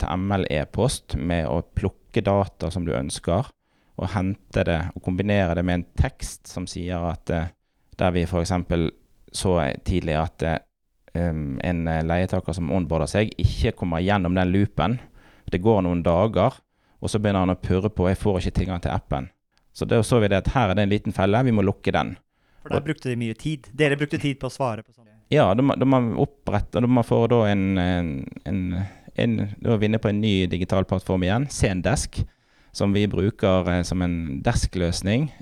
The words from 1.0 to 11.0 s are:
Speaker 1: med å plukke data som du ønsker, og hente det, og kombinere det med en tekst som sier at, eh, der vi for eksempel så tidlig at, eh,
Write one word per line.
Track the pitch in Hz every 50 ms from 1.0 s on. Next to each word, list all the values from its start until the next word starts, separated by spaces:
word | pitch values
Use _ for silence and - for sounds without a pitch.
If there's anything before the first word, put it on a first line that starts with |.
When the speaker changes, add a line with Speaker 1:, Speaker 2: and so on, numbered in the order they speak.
| - - - 67
Speaker 1:
med | 71 87 85 85 78
å | 57 71 85 - - -
plukke | - 101 92 - _ _ _ - 110 95
data | 98 98 101 95 - - - 85 82
som | 85 92 82
du | 82
ønsker, | 57 62 69 76 - - - 87 85 104 139 - - _ _ _ _ _ _ _ _ -
og | 87 82
hente | 98 92 92 95 101 - _ _ - 98 87
det, | 85 85 80 82 85 -
og | -
kombinere | - 90 92 92 98 104 104 101 95 85 85
det | 85 87
med | 90 87
en | 87 87 - _
tekst | - - 131 - - 113 - - - -
som | - - 92 90
sier | - - 85 87 90 92 85 85
at, | 82 80 - - -
eh, | 85 82 82 85 - _ _ _ _ _ _ _ - -
der | 90 90
vi | 87 90 85
for | 80 90 85
eksempel | 85 - 95 87 87 - 87 85 82 - - _ _ _ _ _ - -
så | - - - 95 90 82 76 64 - - -
tidlig | - 95 87 78 82 76
at, | 78 78 - - -
eh, | - 82 78 - - _ _ _ _ _ _ _